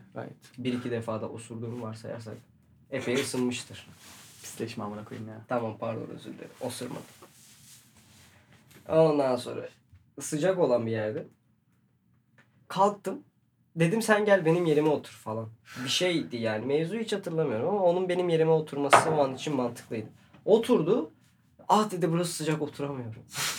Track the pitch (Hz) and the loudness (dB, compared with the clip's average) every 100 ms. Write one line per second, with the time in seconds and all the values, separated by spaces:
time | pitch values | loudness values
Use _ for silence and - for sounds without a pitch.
0 | - - - - - - 123 120 120 117 | -16 -14 -14 -14 -20 -8 -4 -4 -4 -6
1 | 113 110 113 110 - 110 117 120 110 110 | -4 -6 -6 -10 -12 -10 -10 -8 -10 -10
2 | 113 113 110 - - _ _ _ - 131 | -10 -12 -12 -16 -18 _ _ _ -10 -6
3 | 123 127 135 127 123 123 - 110 - - | -2 -2 0 -2 -2 -4 -8 -16 -18 -20
4 | - - - - - - 113 113 104 104 | -20 -20 -20 -20 -16 -10 -10 -8 -10 -10
5 | 107 110 110 110 - 123 113 104 113 113 | -12 -12 -12 -14 -4 -4 -2 -6 -6 -6
6 | - - 123 127 - - 127 - 123 - | -8 -12 -14 -16 -16 -10 -8 -8 -10 -10
7 | - - - - - - - - _ _ | -14 -20 -20 -20 -20 -20 -20 -20 _ _
8 | - - - _ _ - _ - - 160 | -20 -20 -20 _ _ -20 _ -18 0 6
9 | 160 147 135 123 117 117 - - _ - | 6 6 2 0 -4 -8 -10 -14 _ -20
10 | _ - - 151 180 180 147 120 113 110 | _ -14 -6 0 2 4 4 4 2 -2
11 | 107 143 - _ _ _ _ _ _ _ | -2 -4 -8 _ _ _ _ _ _ _
12 | _ _ _ _ _ _ - 180 202 202 | _ _ _ _ _ _ -8 2 2 2
13 | - - - _ _ _ _ 165 165 220 | -8 -8 -12 _ _ _ _ 2 2 4
14 | 220 214 208 196 160 175 170 151 156 147 | 4 4 6 6 6 4 4 4 4 2
15 | - - 110 110 113 - - 127 127 - | -2 -14 -8 -6 -8 -12 -18 -10 -4 0
16 | 180 170 - 120 113 107 123 147 165 226 | 2 0 -2 -2 -2 -2 0 0 0 -2
17 | 220 202 180 160 151 110 151 202 180 180 | -4 -4 -2 -2 0 0 0 2 4 4
18 | 185 180 180 160 160 160 156 139 139 139 | 2 0 2 4 4 4 2 -2 4 4
19 | 160 151 135 127 156 139 120 113 - 113 | 4 2 0 0 -4 -2 -2 -4 -10 -8
20 | 107 - _ - - 226 233 214 160 247 | -8 -14 _ -8 2 4 4 2 2 0
21 | 320 _ _ _ _ _ - 208 214 180 | -2 _ _ _ _ _ 2 4 4 0
22 | 170 165 170 - 156 151 147 - 143 135 | 0 0 -2 -4 -2 -2 -4 -6 -8 -6
23 | 117 110 - - - | -10 -12 -12 -6 -4